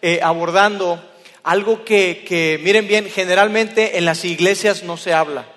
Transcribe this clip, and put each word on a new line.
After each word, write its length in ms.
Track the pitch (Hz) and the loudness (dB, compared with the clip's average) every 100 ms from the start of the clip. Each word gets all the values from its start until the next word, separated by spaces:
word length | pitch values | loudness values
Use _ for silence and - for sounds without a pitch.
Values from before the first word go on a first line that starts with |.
eh, 200 | 175 170 | 0 0
abordando 800 | 160 170 170 180 208 202 185 170 - - - - | 0 0 0 2 2 2 -4 -4 -8 -20 -20 -12
algo 400 | - 185 202 220 | -2 -2 0 -2
que, 400 | 220 208 185 175 - | 2 2 2 -2 -4
que, 320 | 175 160 156 | -2 0 0
miren 240 | 165 214 208 | 2 2 2
bien, 220 | 208 202 | -2 -2
generalmente 880 | 180 185 185 208 214 220 226 220 190 | -6 0 2 2 2 0 0 0 0
en 80 | 170 | 0
las 180 | 160 | -2
iglesias 580 | 180 165 180 196 214 190 | -4 0 0 2 0 -2
no 140 | 175 170 | -6 -10
se 180 | 185 | 0
habla. 320 | 160 156 139 127 | 0 0 -4 -12